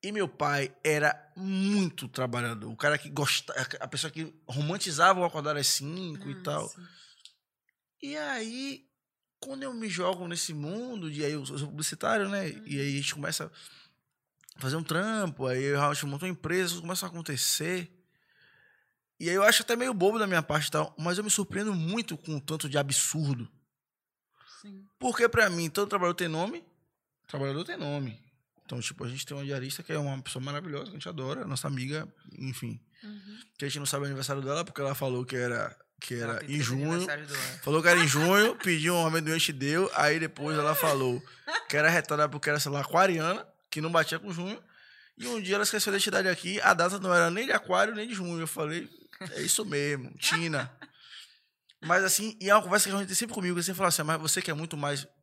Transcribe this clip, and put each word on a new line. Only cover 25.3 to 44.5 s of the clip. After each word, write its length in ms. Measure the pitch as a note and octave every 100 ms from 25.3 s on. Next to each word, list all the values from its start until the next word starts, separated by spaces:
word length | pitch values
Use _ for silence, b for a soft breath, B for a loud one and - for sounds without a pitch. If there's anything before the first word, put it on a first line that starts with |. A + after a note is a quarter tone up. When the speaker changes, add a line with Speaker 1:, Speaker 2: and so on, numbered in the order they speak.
| A#3 G#3
Speaker 1:
mim, 180 | E3+ E3
todo 220 | G3+ G3+
trabalhador 240 | G3+ F3 F3
tem 120 | F3
nome, 360 | D#3 F#3+ E4+ - _ _ _ _ _ _
trabalhador 380 | C#3+ C#3 C#3
tem 120 | - -
nome. 420 | D3 C#3+ C3+ A2 _ _ _ _
Então, 160 | _ -
tipo, 240 | G#2+ -
a 40 | A#2+
gente 180 | C3 -
tem 100 | C#3
uma 80 |
diarista 380 | C#3 C#3 C3 -
que 100 | E3+
é 60 | D#3
uma 240 | C#3+ C3+
pessoa 200 | C3 C3
maravilhosa, 420 | C3 C#3+ F3+ C#3+
que 60 | G#3
a 20 |
gente 160 | F3+ E3+
adora, 360 | E3+ C3 D#3+
nossa 220 | A3 C3 D3
amiga, 400 | C3+ B2+ D3+ - - - -
enfim. 420 | C3 B2 A#2+ A2+ _ _
Speaker 2:
Uhum. 360 | G#3+ G#3 G3 G#3+ - _
Speaker 1:
Que 60 |
a 40 | C#3+
gente 120 | C#3
não 60 | C#3
sabe 180 | C#3
o 20 | C#3+
aniversário 340 | C3+ C3 C#3
dela, 240 | C3+ D3
porque 160 | E3+ -
ela 140 | C#3
falou 300 | C3+ C3+ B2
que 100 | B2+
era, 420 | C3 B2 A#2 G#2+ - _ _
que 140 | -
Speaker 3:
Ela 200 | B2 A#2
Speaker 1:
era 60 | A2+
Speaker 3:
tem 100 | -
Speaker 1:
em 20 |
Speaker 3:
trinta 120 | D3
Speaker 1:
junho. 240 | B2 C3 D3
Speaker 3:
aniversário 340 | E3+ F#3 D3 D3+
do 80 |
ano. 240 | C#3 B2+ -
Speaker 1:
Falou 180 | - D3+
que 60 | E3
era 100 | F3
em 80 | D#3+
junho, 480 | C#3 E3 G3 G#3+ -
<laughs> 40 |
pediu 320 | F#3 E3 D#3+
um 100 | F3
amendoim, 300 | D#3+ D#3+ D#3
a 40 | D#3+
gente 140 | D3+
deu. 380 | C#3+ C#3 D#3+ F#3+
Aí 260 | - D3 D#3+
depois 360 | D#3+ - D3 D#3
ela 180 | D3 D#3
falou 440 | D#3+ C#3 C3 B2 - B B F#4 -
que 80 | C#3+
era 140 | D3+
retardada 380 | E3+ D3 D3+ D3+
porque 180 | C#3+ D3+
era, 120 | D3
sei 100 | C#3+
lá, 100 | C#3+
aquariana, 640 | C3+ E3 F#3+ E3 D#3+ G3 - _ _
que 120 | D#3
não 100 | D#3+
batia 300 | E3+ D#3 E3
com 120 | G3+
junho. 300 | E3+ F3+